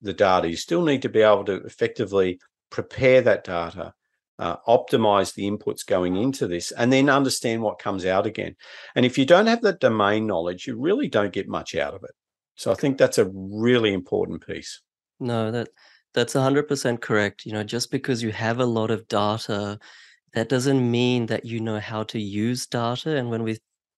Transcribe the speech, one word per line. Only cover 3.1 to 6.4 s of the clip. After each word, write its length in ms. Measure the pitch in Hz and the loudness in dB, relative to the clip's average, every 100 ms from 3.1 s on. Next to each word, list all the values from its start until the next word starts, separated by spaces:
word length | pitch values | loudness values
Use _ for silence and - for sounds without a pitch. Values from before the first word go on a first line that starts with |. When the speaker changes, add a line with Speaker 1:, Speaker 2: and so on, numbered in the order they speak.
| 127 | 6
Speaker 1:
that 240 | 117 98 | 6 2
data, 480 | 92 85 82 90 85 - _ _ _ - | 0 -6 -6 -8 -12 -14 _ _ _ -8
uh, 180 | 87 - - | -6 -4 2
optimize 680 | 123 - 127 107 101 92 | 2 4 2 4 4 0
the 100 | - | -4
inputs 420 | 101 104 - - - | -4 -4 -6 -8 -2
going 300 | 92 90 95 | 0 0 0
into 300 | 135 135 | -2 -2